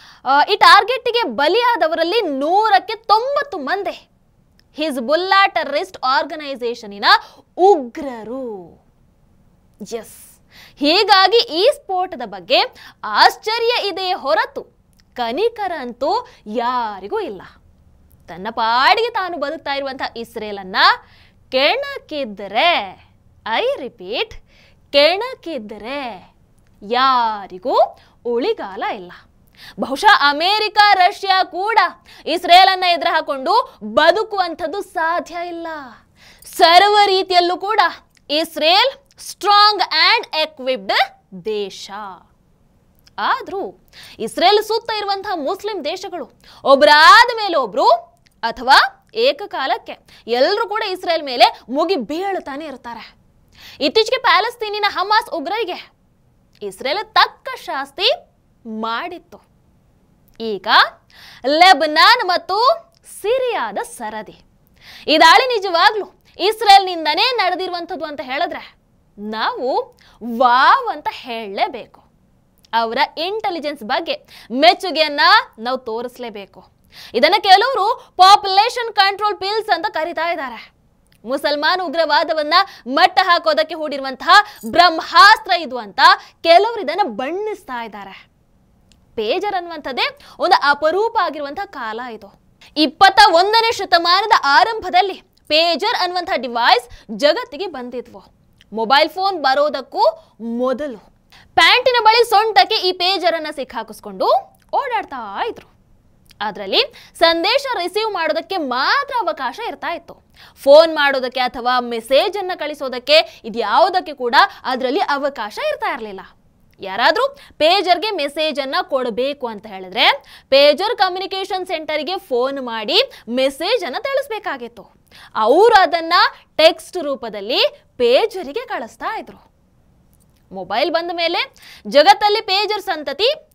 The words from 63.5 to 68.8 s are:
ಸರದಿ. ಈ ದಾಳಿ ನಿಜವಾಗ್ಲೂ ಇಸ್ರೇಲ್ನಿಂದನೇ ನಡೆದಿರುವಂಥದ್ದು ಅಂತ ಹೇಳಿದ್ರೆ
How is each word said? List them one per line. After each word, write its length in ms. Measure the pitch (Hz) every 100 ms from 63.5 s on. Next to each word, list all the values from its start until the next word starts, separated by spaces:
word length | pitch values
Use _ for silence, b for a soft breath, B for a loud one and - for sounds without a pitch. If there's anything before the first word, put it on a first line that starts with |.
| 381 226 196
ಸರದಿ. 640 | 466 - 214 214 220 - _ _ _ _ B B -
ಈ 120 | 302
ದಾಳಿ 300 | 320 392 523
ನಿಜವಾಗ್ಲೂ 580 | 466 381 330 403 427 311 _ b -
ಇಸ್ರೇಲ್ನಿಂದನೇ 920 | - 427 440 392 381 330 302 311 466 480
ನಡೆದಿರುವಂಥದ್ದು 680 | 370 349 370 349 339 349
ಅಂತ 160 | 311 294
ಹೇಳಿದ್ರೆ 520 | 262 269 339 285 - _